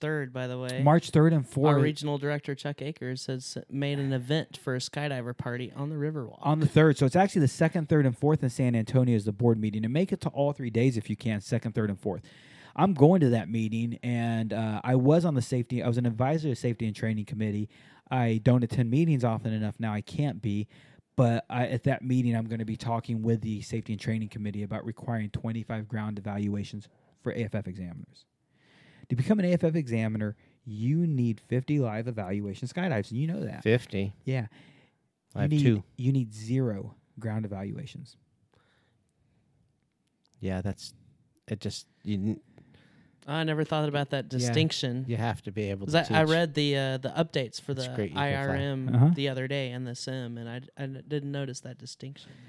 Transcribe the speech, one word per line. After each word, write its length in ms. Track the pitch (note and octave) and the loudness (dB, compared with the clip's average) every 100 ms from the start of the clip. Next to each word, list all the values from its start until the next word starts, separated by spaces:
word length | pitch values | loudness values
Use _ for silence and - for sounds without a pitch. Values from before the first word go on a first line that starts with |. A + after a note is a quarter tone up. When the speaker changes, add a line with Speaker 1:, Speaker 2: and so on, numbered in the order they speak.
Speaker 1:
third, 320 | D3+ D3+ C3 | -4 -4 -4
by 140 | B2+ B2+ | -6 -6
the 100 | B2+ | -6
way. 240 | B2+ B2+ | -6 2
Speaker 2:
March 280 | C#3 - - | 4 4 4
third 200 | D#3+ D#3+ | 6 6
and 140 | D#3+ B2+ | 4 0
Speaker 1:
Our 60 | |
Speaker 2:
fourth. 300 | C3+ D3+ C#3+ | 2 4 6
Speaker 1:
regional 340 | D3+ D3 D3 C#3+ | 4 0 -4 -2
director, 380 | C#3+ D3 - C#3 | -2 -4 -4 -6
Chuck 260 | D3 C#3+ | -6 -6
Akers, 460 | C#3 E3 B2+ C3 - | -8 -8 -8 -6 -6
has 300 | C3 - - - | -8 -8 -12 -8
made 300 | C#3 C#3+ C#3+ | -4 -2 -2
an 140 | C#3 | 0
event 440 | C3 B2 D#3 - - | -2 0 -2 -2 -8
for 160 | - B2+ | -6 -4
a 40 | |
skydiver 580 | - D3 D3 C3 A#2+ B2 | -4 -6 -4 -4 -6 -6
party 340 | B2 A#2+ B2 - | -6 -6 -8 -8
on 140 | D3 | -6
the 60 | D3+ | -4
Riverwalk. 440 | D3+ D3+ A#2+ - | -4 -4 -8 -4
Speaker 2:
On 180 | C#3 D#3 | 0 2
the 80 | D3 | 4
third. 300 | D#3 D#3 C#3 | 8 8 6
So 80 | C3+ | 4
it's 100 | F3+ | 6
actually 260 | G3 F#3 | 4 4
the 60 | C3+ | 2
second, 400 | - D#3+ F3 D3+ | 4 0 0 2
third, 180 | D#3 C3+ | 4 4
and 100 | A#2 | 2
fourth 240 | D3 D#3 | 2 2
in 60 | B2+ | 0
San 260 | C3 B2 A#2 | 0 2 2
Antonio 400 | G#2+ C3 B2 A2+ | 2 4 4 4
is 100 | G#2 | 2
the 60 | |
board 280 | G2 A#2+ A2+ | 2 4 4
meeting. 240 | G#2+ G#2+ A2 | 2 0 0
And 80 | |
make 180 | D3 F#3+ | 0 0
it 100 | F#3+ | -2
to 80 | D3+ | -4
all 220 | - C#3+ | 0 -2
three 180 | C#3+ B2 | 0 -2
days 260 | A2 C3 A#2 | 2 4 2
if 120 | - | -4
you 60 | G#2+ | -4
can, 240 | A2+ G#2 | -2 -4
second, 340 | - A#2 A#2 A#2 | -2 -2 -2 -2
third, 140 | G#2+ | -2
and 100 | F#2+ | -2
fourth. 240 | G#2 F2 - - - - - - | -4 -6 -10 -20 -20 -20 -10 0
I'm 180 | F#3 | 2
going 260 | D3+ D3 F#3 | 8 8 8
to 80 | C3+ | 6
that 200 | A#2 F2 | 4 0
meeting, 500 | A2+ A2 A2+ A#2 A2+ | -2 -2 -2 -4 -4
and, 500 | A#2+ A#2+ A#2 A2+ A2 | -4 -2 0 0 -2
uh, 260 | A2 A2 G#2+ | -2 -2 -2
I 120 | B2+ C3 | 2 4
was 300 | C3 E3 E3+ | 6 6 4
on 100 | C3+ | 0
the 60 | |
safety, 420 | - B2 A#2+ B2 | 0 -2 -2 -2
I 40 | A2 | 0
was 100 | A#2+ | 0
an 80 | A#2+ | 0
advisor 440 | A2+ C3 D#3+ D3+ | 0 0 0 0
to 60 | A#2 | -2
safety 300 | B2 A2 A2+ | -2 -2 -4
and 80 | G2+ | -2
training 300 | A2+ G#2+ G#2 | -2 -2 -4
committee. 420 | G#2+ G#2+ G#2 G#2 _ - - - | -4 -2 -2 -6 _ -20 -20 -4
I 300 | C3 A#2 A2 | 0 2 4
don't 200 | A#2 B2 | 4 4
attend 260 | A#2 - A#2 | 4 0 2
meetings 340 | C3+ E3 C#3 | 4 4 4
often 300 | A#2 A2 A2+ | 2 0 -2
enough 220 | A2 G#2+ - | -2 -4 -4
now. 140 | A2+ | -4
I 80 | G#2+ | -4
can't 400 | - - D3 F#2+ | -6 -2 -2 -2
be. 260 | A2 G2+ G#2 - - - _ - | -4 -2 -4 -10 -20 -20 _ 2
But 280 | A#2+ A2+ - | 4 4 -2
I, 180 | B2 B2 | -4 -2
at 160 | B2 | 0
that 180 | C#3+ B2+ | 0 -2
meeting, 320 | B2+ B2+ A#2+ | 0 2 2
I'm 120 | A#2 A2+ | 0 -2
gonna 160 | A2+ | -6
be 140 | A2 G#2+ | -6 -6
talking 440 | A#2 A#2 - A2+ | -4 -4 -4 -2
with 200 | A2+ A2+ | 0 0
the 200 | A2 G#2 | 0 -6
safety 300 | - A2+ G#2 | -6 -8 -6
and 80 | G#2 | -6
training 280 | A#2 A2 G#2+ | -4 -4 -6
committee 340 | A#2 G#2 G2+ | -8 -8 -6
about 220 | G2+ G#2+ A#2 | -6 -6 -8
requiring 440 | A2 - A#2 G#2 | -10 -6 -4 -4
twenty-five 540 | - A#2 A2+ G#2+ A2 G#2 | -6 -6 -6 -6 -8 -6
ground 280 | A2 G#2+ G#2 | -6 -6 -6
evaluations 720 | G2+ G2+ G#2 G2+ F#2+ G#2 - _ _ _ | -6 -4 -2 -4 -6 -10 -16 _ _ _
for 120 | B2 | -8
A 100 | A#2 | -4
F 120 | G#2+ G#2+ | -4 -4
F 120 | F#2 | -6
examiners. 560 | F#2+ F2+ D#2+ - _ _ _ _ _ _ _ - - - | -10 -10 -12 -16 _ _ _ _ _ _ _ -20 -18 -4
To 80 | B2 | -2
become 200 | B2+ G#3+ | 2 4
an 40 | F3+ | 4
A 60 | |
F 140 | F3 E3 | 4 2
F 100 | E3 | 2
examiner, 640 | B2+ A2+ A2 G#2+ G#2+ - _ _ | 0 0 0 0 -2 -4 _ _
you 420 | - G#2+ A#2 D#3+ F3 | -12 -4 0 2 2
need 360 | C3+ A#2+ G#2 | 2 0 -2
fifty 360 | - B2 C3 D3 | -2 -2 0 0
live 300 | A#2+ G#2+ A#2 | 0 -2 -4
evaluation 600 | G#2+ F#2 G2+ G2+ F#2+ B2+ | -6 -4 -4 -4 -6 -6
skydives, 400 | F3+ F3+ A2+ - | -4 -2 0 -2
and 80 | A2+ | -4
you 80 | D#3+ | -2
know 140 | - | -4
that. 220 | - D#2+ | -6 -2
Speaker 3:
Fifty? 500 | A2 A#2+ - G2 G2 - | 2 2 2 -4 -4 -6
Speaker 2:
Yeah. 240 | - C3 G#2+ - - _ _ _ _ _ _ - | -4 -4 -4 -12 -20 _ _ _ _ _ _ -4
Speaker 3:
I 40 | |
Speaker 2:
You 20 | |
Speaker 3:
have 100 | D3 | 0
Speaker 2:
need, 120 | D3+ | 4
Speaker 3:
two. 200 | C3+ G#2 - - | 4 4 0 -4
Speaker 2:
you 160 | B2+ | 0
need 200 | C3+ A2+ | 0 -2
zero 640 | G#2+ G#2+ C3 B2 G2 G#2 - _ - | -8 -4 -2 -2 -4 -10 -16 _ -10
ground 240 | A2 G#2+ | -6 -4
evaluations. 720 | G#2+ F#2+ G2+ G#2 D3 - B2+ _ _ _ _ _ _ _ _ _ _ _ _ _ _ _ _ _ _ _ _ _ _ - | -6 -6 -8 -10 -12 -14 -18 _ _ _ _ _ _ _ _ _ _ _ _ _ _ _ _ _ _ _ _ _ _ -8
Speaker 3:
Yeah, 220 | F#2+ F#2 | -4 -4
that's, 320 | G2 - - - _ _ _ _ - | -4 -8 -12 -20 _ _ _ _ -10
it 120 | G#2+ | -6
just, 260 | G2+ - - _ | -6 -8 -16 _
you 120 | - G2+ | -4 -2
n- 240 | G#2 - _ - _ - _ _ _ _ C#3+ | -2 -4 _ -20 _ -20 _ _ _ _ -6
Speaker 1:
I 160 | D#3 | -2
never 200 | D#3+ D3+ | 0 0
thought 240 | D3+ D#3 D3+ | 0 0 0
about 220 | C#3+ C#3 | -2 -2
that 140 | C#3 - | -4 -4
Speaker 3:
Yeah. 140 | C3 | -2
Speaker 1:
distinction. 640 | B2 A#2 D#3+ - C3 B2 C3 | 0 2 2 0 -4 -4 -4
Speaker 3:
You 100 | A2 | -2
have 240 | A2+ A2 | -2 -2
to 80 | G#2+ | -6
be 120 | G2+ G2+ | -4 -4
able 160 | G2 G2 | -4 0
Speaker 1:
'Cause 220 | E3 - | 0 2
Speaker 3:
to 80 | D#3+ | 2
Speaker 1:
I, 60 | |
I 20 | |
Speaker 3:
teach. 80 | D#3 | 4
Speaker 1:
read 220 | D#3+ E3+ D3 | 2 2 0
the, 200 | D3 C#3 | 0 0
uh, 200 | C3+ C3 | 0 -4
the 120 | C3 | -4
updates 520 | - E3 D3 A#2 - | -2 -2 -2 -4 -8
for 120 | - | -6
Speaker 3:
It's 120 | C3 B2+ | -6 -4
Speaker 1:
the 80 | |
Speaker 3:
great 180 | B2+ G#2 | -4 -4
you 40 | C#3+ | 0
can 80 | |
fly. 60 | C#3+ | 0
Speaker 1:
I 20 | C#3 | 0
R 200 | C#3 C#3 | 0 0
M 340 | C#3 C3+ C3 B2 | -2 -2 2 6
Speaker 2:
Uh-huh. 160 | D3 | 6
Speaker 1:
the 160 | D#3 C#3 | 6 0
other 180 | C3 C3 | -2 -2
day 240 | C#3 C3 | -2 -4
and 140 | B2 B2+ | -6 -8
the 80 | |
sim, 440 | A#2+ - C3 A#2+ A#2 | -8 -8 -6 -8 -8
and 120 | A#2 | -10
I 100 | B2 | -12
d-, 100 | B2+ - | -14 -10
I 60 | |
n-, 200 | C3+ C3 C#3+ | -10 -10 -6
didn't 240 | D3 C#3+ | -6 -4
notice 280 | C#3 C3+ B2+ | -6 -6 -8
that 180 | B2+ B2 | -14 -16
distinction. 540 | B2+ - C3+ C#3 - - | -16 -14 -16 -16 -20 -20